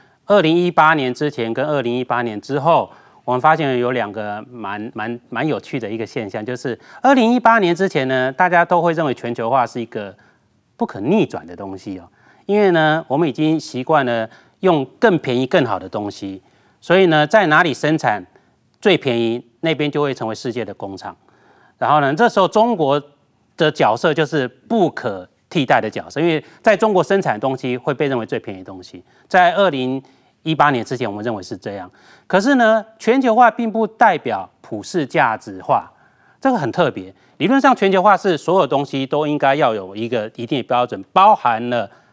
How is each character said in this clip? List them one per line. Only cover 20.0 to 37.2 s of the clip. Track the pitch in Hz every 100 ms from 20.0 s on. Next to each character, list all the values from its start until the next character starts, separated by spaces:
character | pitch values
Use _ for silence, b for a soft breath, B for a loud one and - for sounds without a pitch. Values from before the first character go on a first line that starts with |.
会 | 147
成 | 127 113
为 | 107
世 | 127
界 | 117
的 | 104 98
工 | 98 95
厂。 | 101 - _ b b b b b
然 | 120
后 | 151
呢， | 139
这 | 151 233
时 | -
候 | 180
中 | 214 233 214
国 | 139 143 143 _ _ _ _ -
的 | 156
角 | - 123 113
色 | 175
就 | 151
是 | 151 156 127
不 | - - 233 165
可 | - 123 95 90 _ _
替 | 160 127
代 | 131
的 | 107
角 | 98 80
色， | 139
因 | 170
为 | 156 - B
在 | 226 208
中 | 220
国 | 185
生 | 156 196
产 | 156
的 | 107
东 | 135 131
西 | 131 123
会 | 151
被 | 131 147
认 | 127
为 |
最 | 110 117
便 | - 95
宜 |
的 | 92
东 | 92
西。 | 92 90 - b b
在 | 185 175 175
二 | 190
零 | 139 127 131 - b b b
一 | 160
八 | 156 147
年 | 123 110
之 | 123
前， | 117
我 | 101
们 | 110
认 |
为 | 107
是 | 90 98
这 | -
样。 | 98 90 - b b b
可 | 185
是 | 220 277
呢， | 226 220 202 _
全 | - 262
球 | 262
化 | 220 240
并 | 226 233
不 | 220 214
代 | - 226 160
表 | 120 101 - _
普 | - 107
世 | 101 180 135
价 | 165 127 110
值 | - 92
化， | 92 123 - _ b b b b
这 | -
个 | 240
很 | 135
特 | 139 151
别。 | 107 92 -